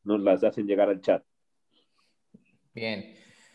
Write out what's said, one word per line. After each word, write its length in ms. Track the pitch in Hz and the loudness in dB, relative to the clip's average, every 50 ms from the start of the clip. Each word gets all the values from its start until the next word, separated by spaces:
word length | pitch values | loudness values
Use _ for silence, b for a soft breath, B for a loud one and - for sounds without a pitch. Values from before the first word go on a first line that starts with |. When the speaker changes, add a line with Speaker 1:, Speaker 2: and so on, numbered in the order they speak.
Speaker 1:
nos 180 | _ 101 104 101 | _ -4 -2 0
las 220 | 98 101 92 90 | 2 2 2 4
hacen 240 | 110 104 - 120 104 | 2 0 -2 -2 -2
llegar 220 | 101 101 98 101 101 | -2 2 2 2 2
al 120 | 98 92 | 0 -2
chat. 220 | - - 90 - - _ _ _ _ _ _ _ _ _ _ _ _ _ _ _ _ _ _ _ _ _ - _ _ _ _ _ _ _ _ | 0 0 -2 -2 -2 _ _ _ _ _ _ _ _ _ _ _ _ _ _ _ _ _ _ _ _ _ -20 _ _ _ _ _ _ _ _
Speaker 2:
Bien. 400 | 117 113 110 107 98 - - b b b b b b b b | -10 -8 -8 -8 -8 -12 -16 b b b b b b b b